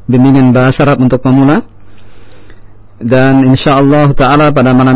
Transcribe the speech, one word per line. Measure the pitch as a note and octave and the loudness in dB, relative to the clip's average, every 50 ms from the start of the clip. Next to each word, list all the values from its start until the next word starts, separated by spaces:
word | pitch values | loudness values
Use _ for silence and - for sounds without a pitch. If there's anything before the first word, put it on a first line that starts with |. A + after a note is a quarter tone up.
| - - | -6 -2
bimbingan | B2+ B2 B2+ C3+ C3+ C#3 C3 B2+ | 0 2 2 2 2 2 2 2
bahasa | A#2+ B2+ B2+ C3 C3 - D3+ | 2 2 0 0 0 0 0
Arab | C#3 C#3+ - C3 | 0 0 0 0
untuk | B2 C3 B2+ - | 0 -2 -2 -2
pemula. | C3+ B2+ C3+ C3+ C#3 D#3 A3 - - - - - - - - - - - - - - - - - - - - - - - - - - - - - | 0 0 2 2 2 0 -2 -4 -8 -14 -20 -20 -20 -20 -18 -18 -18 -18 -18 -18 -18 -18 -20 -20 -20 -20 -20 -20 -20 -20 -20 -20 -20 -14 -10 -4
Dan | A#2 B2+ C3 C3 C3+ C3+ C3+ C3 C3 | -2 0 0 2 2 2 2 2 2
insyaallah | C3 - - D#3 C#3 C3+ C#3+ C#3 D3 D3 D3 C#3 C3+ | 0 0 0 0 0 2 2 2 2 2 2 0 0
taala | - C#3 B2+ C#3+ D3 D3+ D3 C#3+ | 0 0 0 2 2 2 2 0
pada | C#3 B2 B2+ | 0 0 2
malam | B2+ B2+ B2+ C3 C3 | 2 2 2 2 2